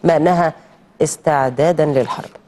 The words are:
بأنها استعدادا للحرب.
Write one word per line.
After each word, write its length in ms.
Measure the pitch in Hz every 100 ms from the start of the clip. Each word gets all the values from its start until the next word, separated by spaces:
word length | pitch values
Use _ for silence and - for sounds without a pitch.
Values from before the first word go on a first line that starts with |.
بأنها 500 | 165 160 165 175 165 - - _ _ _
استعدادا 840 | 156 - - 147 131 127 156 160 151
للحرب. 440 | 135 117 - - -